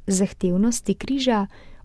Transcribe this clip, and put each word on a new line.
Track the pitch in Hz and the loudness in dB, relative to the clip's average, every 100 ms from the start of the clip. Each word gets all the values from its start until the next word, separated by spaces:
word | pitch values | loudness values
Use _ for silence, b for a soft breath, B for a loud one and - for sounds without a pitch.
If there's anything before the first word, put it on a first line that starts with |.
| - | -2
zahtevnosti | 185 190 - 185 180 226 233 - | 0 0 0 0 2 2 0 -2
križa, | 190 - 277 254 214 202 b b b | -4 -2 -2 0 0 -2 b b b